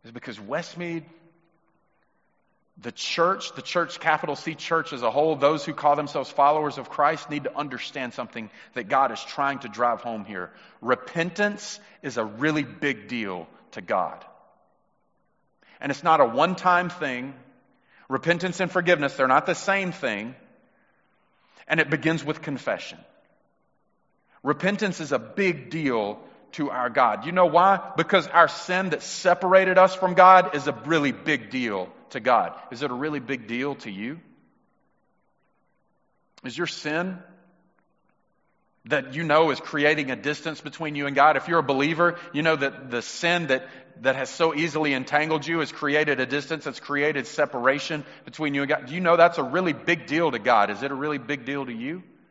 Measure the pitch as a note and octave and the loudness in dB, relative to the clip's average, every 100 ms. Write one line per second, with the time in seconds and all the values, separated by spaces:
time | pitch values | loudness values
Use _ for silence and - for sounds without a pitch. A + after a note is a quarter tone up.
0 | A2+ A#2 - G#2 G#2 C#3+ E3+ E3+ F3 E3 | -16 -16 -14 -14 -8 -8 -8 -10 -8 -8
1 | D#3+ - _ _ _ _ _ _ _ _ | -10 -20 _ _ _ _ _ _ _ _
2 | _ _ _ _ _ _ _ - A#2+ - | _ _ _ _ _ _ _ -16 -14 -10
3 | - - E3+ F#3+ - - - F3+ E3 - | -8 0 0 0 -6 -12 -6 -4 -4 -4
4 | D#3+ D#3 D3+ C#3+ - D#3 - E3 D3+ C3+ | -2 -2 -2 -8 -8 -10 -4 -2 -2 -4
5 | A#2+ A#2+ D#3 D3+ C#3+ D#3 - D3+ D3+ D3 | -2 2 0 4 2 2 -4 0 2 2
6 | D3 D3+ C3 - C#3+ D3+ D3+ C3+ A#2+ - | 0 -6 -6 2 4 4 -2 -6 -12 0
7 | D3 D#3 - D3 C#3 - D3 B2+ - C#3+ | 0 0 -6 -8 -6 -8 -8 -8 -10 -8
8 | B2+ - A#2 A#2 A2 - - - G2+ C3+ | -8 -8 -10 -10 -14 -16 -12 -10 0 2
9 | C3+ G#2+ - - C#3 C3+ B2 G#2 A#2+ A2+ | 2 -2 -10 -4 -2 -2 -10 -2 0 0
10 | A#2+ A2+ G2+ G2 F2+ - - _ A#2 B2 | -6 -8 -8 -10 -10 -14 -20 _ -2 -2
11 | - E3+ E3+ F3 G#3 G3+ - - - _ | -2 -4 -4 -2 -4 -4 -14 -16 -18 _
12 | D3 A#2 A2 G#2+ D3+ D3+ C3 G2+ C#3+ A#2+ | -8 -6 -6 -2 0 0 -4 -4 -4 -4
13 | G#2 B2 G#2 F#2 D#2+ _ _ - F2+ G2+ | -8 -8 -6 -8 -10 _ _ -16 -2 -2
14 | E2 - - - _ _ _ _ _ _ | -2 -8 -20 -20 _ _ _ _ _ _
15 | _ _ _ _ _ _ _ _ C#3 C3+ | _ _ _ _ _ _ _ _ -8 -2
16 | E3+ D#3+ C3 A#2 E3 F3+ F#3 F3 F3+ - | 2 6 6 4 2 2 4 4 2 -6
17 | D3 B2 C3 C#3 - _ _ _ _ _ | -6 -6 -10 -14 -20 _ _ _ _ _
18 | _ C3 D#3+ E3+ F#3 E3+ F#3 F#3 E3+ E3+ | _ -4 0 0 0 -2 -2 0 2 2
19 | C#3+ C#3 C3 C3+ D3+ E3+ - G3 F#3 E3 | 2 0 4 4 2 -4 -2 -2 -2 -4
20 | C3 G#2 A2+ C3 _ _ _ _ _ _ | -4 -4 -8 -14 _ _ _ _ _ _
21 | _ _ _ _ _ _ - D#3+ D3 D3+ | _ _ _ _ _ _ 0 2 2 2
22 | D#3 D#3+ C#3+ D3+ - C3+ - F#2+ - - | 0 -2 -2 -6 -6 -6 -4 -4 -6 -18
23 | - _ _ _ _ _ _ _ _ _ | -20 _ _ _ _ _ _ _ _ _
24 | _ _ _ _ C3+ D3 F#3 G3+ G#3 - | _ _ _ _ -4 0 0 0 -4 -4
25 | D3+ C3+ - - F#3+ D#3 A#2+ D#3+ D3 A#2 | -2 -4 -4 -2 0 0 -6 -4 -2 0
26 | G2+ G#2+ - - _ - C#3+ B2 B2 A#2 | -2 -6 -14 -20 _ -6 -4 -2 -2 4
27 | B2 G#2 B2+ F3+ F3+ D#3 F#3 F#3+ - - | 4 2 -2 4 6 6 6 4 0 -4
28 | D#3+ F#3+ D#3 E3+ D#3+ - - F#3 F#3+ D3+ | 2 2 4 6 6 4 -4 -2 -2 -4
29 | - - F#3+ F3+ F#3 F#3+ F#3+ F#3 F#3 - | -6 -2 2 2 6 6 8 6 6 4
30 | F#3 F3+ F#3 F#3 F3+ D3 C#3 C3+ C#3+ D#3+ | 0 8 10 10 8 -2 -4 -6 0 0
31 | C#3+ - - C#3+ G#2+ B2+ A#2+ G2+ F2+ - | 2 -2 -2 -2 -4 -6 -4 -4 -6 -12
32 | - C3+ A2+ A#2+ F2 - - A#2 C#3+ B2+ | -12 -4 4 4 2 -6 -16 -8 -6 -4
33 | D3+ D3 B2 C3+ G#2+ A#2 C#3 C#3 A#2+ F#2+ | -4 -6 -6 -8 -6 -6 -6 -6 -10 -10
34 | A2 E3 - _ _ _ _ _ _ _ | -10 -10 -18 _ _ _ _ _ _ _
35 | _ _ _ _ _ _ _ _ _ _ | _ _ _ _ _ _ _ _ _ _
36 | _ _ _ _ C3 B2 E3+ - D3+ D#3 | _ _ _ _ -12 -6 -6 -4 -4 -2
37 | F3+ F#3 - - _ _ _ _ _ _ | -4 -8 -16 -20 _ _ _ _ _ _
38 | _ _ _ _ _ _ _ _ - D3 | _ _ _ _ _ _ _ _ -4 -4
39 | C3 C#3 E3 D3+ D#3+ B2+ - D3+ D3 D#3 | -2 -6 2 4 4 2 -4 2 2 2
40 | C3+ A#2+ C3+ D3+ E3 D3+ D3+ - D#3+ D3 | 0 -4 -4 -4 -6 -10 -14 -8 -8 -4
41 | C#3+ C#3 D3 C#3+ C3+ E3+ C#3 C3+ C#3+ D#3+ | -2 6 6 6 2 0 2 2 2 4
42 | F3 E3+ - C#3+ D#3+ D#3 C#3 C3 C3 A#2+ | 2 0 -8 -2 0 2 0 -4 -8 -8
43 | - - E3+ F3 D#3+ C3 - - - - | -6 -4 0 0 2 -2 -2 -20 -20 -4
44 | B2 C3 C3 - E3 D3 E3 D#3 D3+ C3+ | -2 0 -4 0 0 0 -2 0 0 -2
45 | C3 D3 D#3 D#3 D3 E3 D3 - D3 D3+ | 0 0 0 -2 -2 -4 -4 -4 0 0
46 | D3+ C3 B2+ C#3 C#3+ D#3+ D3+ A#2+ - C#3+ | 2 0 0 -4 -4 -8 -8 -12 -8 -2
47 | D3 D3 A#2 - D3 C3 B2 C#3+ C#3 D#3 | -2 -2 -6 -2 -2 0 0 0 -2 -8
48 | C#3+ - - - D3+ C#3+ C#3+ D3+ C#3+ E3 | -8 -18 -20 -6 -2 -2 0 -2 -2 -2
49 | F3+ E3+ E3+ E3+ C3 D3+ F#3 C#3+ - E3+ | 4 8 8 6 -2 0 0 -2 -2 -2
50 | - D3+ E3 A#2+ A2 A#2 G2+ G2+ C3+ C3+ | -2 0 0 0 2 4 4 0 -6 -4
51 | D3 D3 A2+ C#3+ A#2+ C#3+ C3 A2+ B2+ F3 | -4 -6 -6 -8 -6 -6 -6 -8 -8 -10
52 | F3+ _ _ | -14 _ _